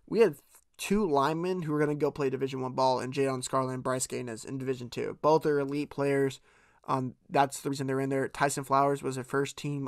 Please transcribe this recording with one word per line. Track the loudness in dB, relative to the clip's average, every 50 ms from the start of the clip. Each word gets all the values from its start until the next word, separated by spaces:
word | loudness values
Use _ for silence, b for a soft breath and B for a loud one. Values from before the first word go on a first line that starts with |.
| b 0
We | 4 6
had | 6 6 4 0 -10 _ -20 -20 _ _ _
two | -10 -2 0 2 2 4 4
linemen | 4 4 4 4 2 0 -2 -2 -2 -2
who | -2 -2
were | 0 2
gonna | 2 2 2
go | 2 0 0
play | 0 0 -2 -2
Division | 0 -2 -2 -4 -4 -4
One | -6 -4
ball, | 0 2 2 2 2 2
and | -2 -2 -2
Jadon | 0 0 0 0 -2 -4
Scarlett | -2 -2 0 0 -2 -4
and | -4 -4
Bryce | -2 -2 -2 -2 -4
Gaines | -6 -6 -6 -6 -8 -10 -8
in | -8 -8 -4
Division | -4 -4 -4 -4 -6 -8
Two. | -6 -6 -6 -6 -4 0
Both | 2 4 4 4 4
are | 2 2 2
elite | 0 0 -2 -4 -4 -4
players. | -4 -2 0 2 2 2 2 0 -2 b b b b b b b b b b -4
Um, | -2 -2 -2 -4 -8 _ _ -2
that's | 2 2 2 2 0 -4
the | -4 -4
reason | -4 -2 -2
they're | -2 -2 -2
in | 0 0
there. | 0 -2 -2
Tyson | -2 0 0 0 0 0 -2 -2
Flowers | 2 4 4 4 4 2 0
was | -2 -4 -4
a | -4
first | -4 -2 0 0 0 -2 -4
team | -6 -6 -6 -4 -4 -6